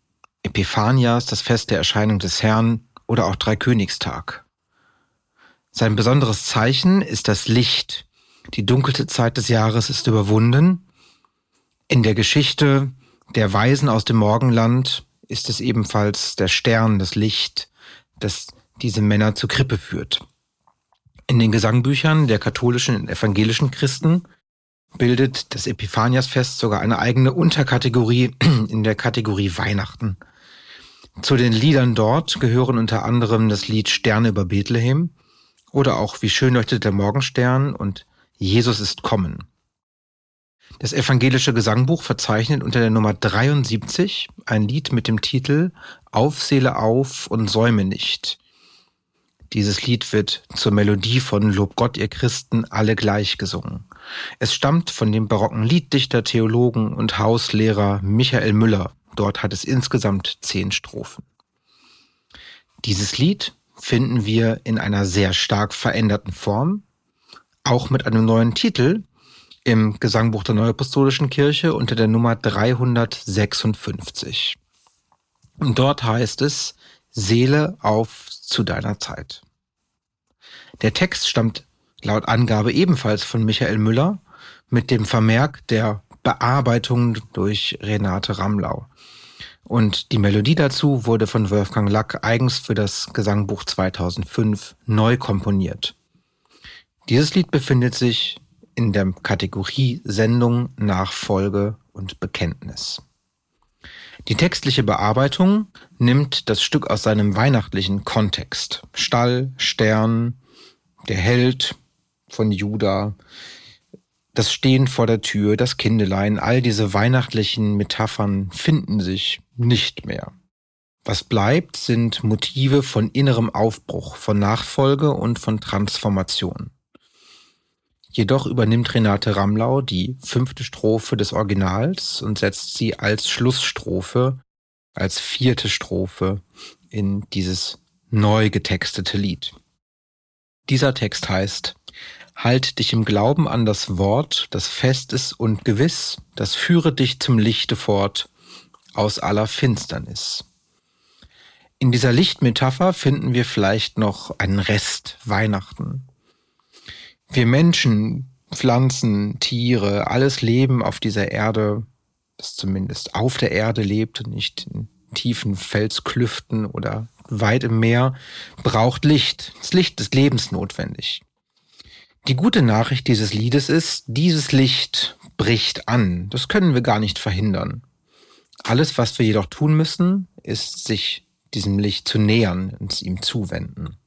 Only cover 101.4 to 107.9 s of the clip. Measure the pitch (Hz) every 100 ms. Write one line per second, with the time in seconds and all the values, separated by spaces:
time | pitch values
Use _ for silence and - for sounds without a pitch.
101.4 | 101 101 101 107 _ - 92 - 87 -
102.4 | 85 - 90 67 - - _ _ _ _
103.4 | _ _ _ _ - - - - - 110
104.4 | 175 - 139 123 104 - 104 120 135 -
105.4 | 185 208 208 - - - 120 135 135 -
106.4 | - 107 - 101 - 107 113 107 104 95
107.4 | 135 120 - 95 92